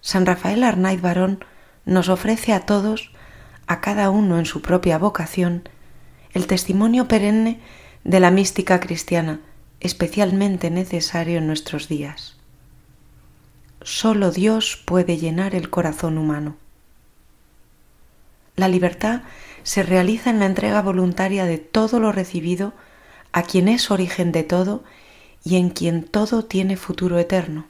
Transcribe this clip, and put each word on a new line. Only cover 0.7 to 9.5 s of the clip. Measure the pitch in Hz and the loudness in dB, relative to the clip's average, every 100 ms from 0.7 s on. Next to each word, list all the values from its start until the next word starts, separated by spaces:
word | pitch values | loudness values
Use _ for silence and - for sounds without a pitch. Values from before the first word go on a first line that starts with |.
| 185 185 185 | 2 0 0
Barón | 180 175 185 196 - - - _ - | 0 0 0 -2 -10 -20 -20 _ 0
nos | 185 175 | 0 2
ofrece | 185 - 226 - | 0 0 -2 0
a | 202 - | -2 2
todos, | 208 202 220 - - - - - - - | 0 0 -4 -8 -20 -20 -20 -20 -20 -8
a | 170 | -6
cada | - 208 196 | -4 0 2
uno | 202 202 170 | 4 2 2
en | |
su | 160 - | 0 -4
propia | - 180 175 160 | 0 0 2 2
vocación, | 202 202 160 - 175 175 - - - - - - - | 0 -2 -6 -2 -2 -2 -8 -20 -20 -20 -20 -20 -8
el | 185 180 | -6 0
testimonio | 185 - 190 220 240 247 | -2 0 2 2 2 2
perenne | 226 202 214 226 233 - - - - | 2 4 2 2 -2 -12 -20 -20 -14
de | - 185 | 2 6
la | 180 | 6
mística | 190 190 - 190 180 | 6 2 0 2 0
cristiana, | 180 170 - 170 160 156 - | 0 -8 -2 -2 -2 -6 -10